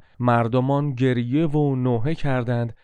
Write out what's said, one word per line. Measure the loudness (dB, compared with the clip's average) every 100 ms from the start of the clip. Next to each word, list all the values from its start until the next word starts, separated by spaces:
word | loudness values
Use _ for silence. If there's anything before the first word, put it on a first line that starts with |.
| -4 -2
مردمان | 2 2 2 0 0 0 -2
گریه | 0 0 0 0 0 0
و | 0 0 0
نوحه | 0 0 0
کردند | -2 0 0 0 -2 -4 -8